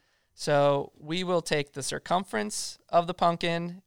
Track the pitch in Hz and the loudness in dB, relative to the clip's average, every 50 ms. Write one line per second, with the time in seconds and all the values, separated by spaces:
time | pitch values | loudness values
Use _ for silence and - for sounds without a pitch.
0 | _ _ _ _ _ _ _ - - 156 147 143 143 143 143 143 - - _ - | _ _ _ _ _ _ _ -6 0 2 4 4 4 4 4 2 -2 -6 _ -14
1 | 147 151 165 185 185 180 180 165 - - 160 147 143 - - 139 127 - - 143 | -8 -6 -4 -2 0 0 0 0 0 0 0 -2 -2 -4 -8 -10 -8 -6 -8 -6
2 | - - 170 185 202 - - 214 208 214 - - - - - - _ - - 170 | -2 -2 0 -2 -2 -2 -4 -4 -4 -4 -6 -6 -8 -8 -10 -14 _ 0 2 2
3 | 170 170 175 - 190 170 170 - 175 170 170 170 170 175 180 190 - | 2 2 0 0 2 2 2 0 0 -2 -2 -2 -4 -6 -10 -12 -18